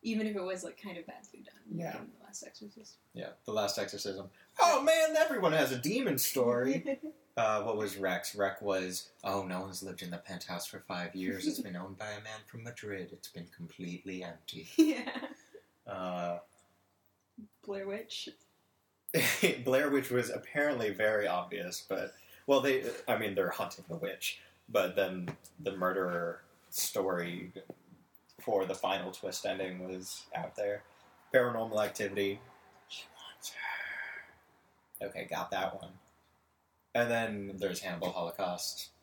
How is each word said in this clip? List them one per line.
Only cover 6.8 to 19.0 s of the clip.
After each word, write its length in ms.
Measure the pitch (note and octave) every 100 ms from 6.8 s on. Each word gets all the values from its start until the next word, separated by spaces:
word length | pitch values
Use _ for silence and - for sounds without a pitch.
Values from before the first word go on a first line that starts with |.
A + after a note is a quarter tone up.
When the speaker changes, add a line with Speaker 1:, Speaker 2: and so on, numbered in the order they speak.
| C#4+ C4+
Speaker 1:
<laughs> 80 | D#4 - _ -
Speaker 2:
Uh, 240 | A2 G#2+
what 140 | G#2+ G#2+
was 200 | G#2 F#2+
Rex? 380 | F#2+ F2 -
Rex 260 | G#2 G2 -
was, 500 | G2+ F#2+ F#2 F2+ - _
"Oh, 220 | G2 G2
no 160 | F#2 F2+
one's 200 | F#2+ F2+
lived 220 | F#2+ F2+
in 80 | F2+
the 80 | F2
penthouse 480 | - F2+ - F2 -
for 140 | G2 -
five 260 | F2+ F2
years. 320 | F#2+ F#2 G2 D3+
It's 140 | D3
been 160 | A2+ F2
owned 200 | F#2+ F#2+
by 100 | G#2+
a 100 | G#2
man 200 | G#2+ A2 -
from 160 | A#2
Madrid. 460 | A2+ A#2+ G#2+ G2 F2+
It's 160 | - -
been 180 | - E2+ -
completely 680 | E2+ - F2+ F2+ G2 F#2
empty." 420 | E2+ E2 - F2+ -
Speaker 1:
<laughs> 40 | -
Yeah. 320 | D#4 B3 B3 C4 D#4+ - - - _ _ -
Speaker 2:
Uh, 520 | F#2+ F#2 F2+ F2 F2 - _ _ _ _ _ _ _ _ - G#3+ _
Speaker 1:
Blair 220 | - G3 G3
Witch. 440 | G3+ A#3 - - - _ _ _ _ _ _